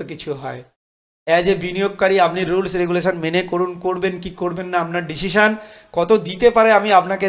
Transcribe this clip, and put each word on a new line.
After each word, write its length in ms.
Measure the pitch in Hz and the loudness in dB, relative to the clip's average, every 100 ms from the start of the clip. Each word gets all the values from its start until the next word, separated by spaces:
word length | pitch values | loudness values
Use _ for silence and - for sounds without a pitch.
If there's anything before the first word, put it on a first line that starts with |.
| 147 | -12
কিছু 180 | 160 - 139 | -10 -10 -8
হয়। 200 | 135 123 127 _ _ _ _ _ - 165 | -10 -12 -16 _ _ _ _ _ 0 2
As 80 | 180 | 2
a 20 | 190 175 | 0 -2
বিনিয়োগকারী 500 | 180 196 202 190 196 175 | -2 -4 0 2 4 2
আপনি 140 | 175 180 | 2 -2
রুলস 220 | 185 185 175 | -2 -2 -2
রেগুলেশন 340 | 175 175 156 170 | 0 0 0 -2
মেনে 180 | 160 175 180 | -2 -2 -2
করুন, 200 | 175 180 175 180 | -2 -4 -4 -4
করবেন 280 | 180 190 180 | -2 -4 -6
কি 60 | 185 - | -10 -6
করবেন 260 | 180 170 180 | -6 -6 -4
না 40 | 180 165 | -2 -2
আপনার 180 | 175 160 | -4 -6
ডিসিশন। 400 | 156 190 185 214 220 - - _ - | -6 -2 4 2 2 -10 -20 _ -2
কত 140 | 170 220 170 | 2 2 0
দিতে 200 | 185 240 226 | 2 4 6
পারে 140 | 226 208 | 6 4
আমি 100 | 214 190 | 6 4
আপনাকে 280 | 180 190 | 4 -2